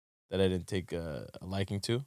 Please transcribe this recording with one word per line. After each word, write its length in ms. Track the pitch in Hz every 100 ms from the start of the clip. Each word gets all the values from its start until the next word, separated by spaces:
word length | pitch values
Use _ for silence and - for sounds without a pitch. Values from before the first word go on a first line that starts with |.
| _ _ -
that 120 | 92
I 80 | 95
didn't 180 | 92 85
take 240 | 95 85
a, 380 | 85 82 67 - -
a 40 | 90
liking 340 | 98 98 101
to. 220 | - 120